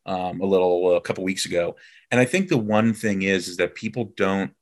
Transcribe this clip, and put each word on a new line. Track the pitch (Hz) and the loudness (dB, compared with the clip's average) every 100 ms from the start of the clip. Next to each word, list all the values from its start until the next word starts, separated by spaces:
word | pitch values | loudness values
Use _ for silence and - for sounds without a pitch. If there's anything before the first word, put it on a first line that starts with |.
| - | -8
um, | 92 90 87 | -6 -6 -4
a | |
little, | 95 95 92 90 90 87 | 2 4 4 2 2 2
a | |
couple | - - | 0 -4
weeks | 92 95 - | -4 -4 -4
ago. | 87 85 - - - - | -2 -2 -6 -16 -18 -2
And | 123 | 2
I | |
think | 123 185 190 | 2 2 0
the | 139 | 0
one | 107 107 113 | 2 2 2
thing | 107 107 95 | 0 -2 0
is, | 95 95 90 | 0 0 -2
is | 87 | -4
that | 87 - | -4 -4
people | 110 120 110 - | -8 -8 -8 -2
don't | 98 98 92 - | 0 0 -2 -8